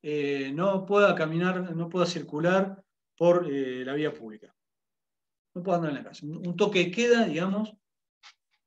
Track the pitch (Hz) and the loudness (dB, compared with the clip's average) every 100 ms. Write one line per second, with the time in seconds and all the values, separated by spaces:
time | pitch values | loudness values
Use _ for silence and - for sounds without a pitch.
0 | 151 147 143 139 135 143 196 190 190 202 | -4 -2 -2 -2 -4 0 0 0 2 4
1 | 202 170 160 165 180 185 180 165 170 180 | 6 4 0 0 0 0 -4 -6 -4 0
2 | 175 156 139 147 170 190 190 - - _ | 0 -2 -6 -2 2 2 0 -4 -18 _
3 | _ - 170 175 165 139 131 127 127 143 | _ 0 4 4 2 -2 -4 -6 -6 -4
4 | 151 - 113 107 - _ _ _ _ _ | -4 -4 -12 -18 -20 _ _ _ _ _
5 | _ _ _ _ _ 180 180 175 160 131 | _ _ _ _ _ -8 -2 0 0 -4
6 | 117 - 151 160 175 170 202 190 175 185 | -8 -14 -12 -8 -6 0 2 2 2 2
7 | 240 240 208 151 185 202 220 - _ _ | 4 4 4 0 -2 -2 -4 -10 _ _
8 | _ _ - _ _ _ | _ _ -20 _ _ _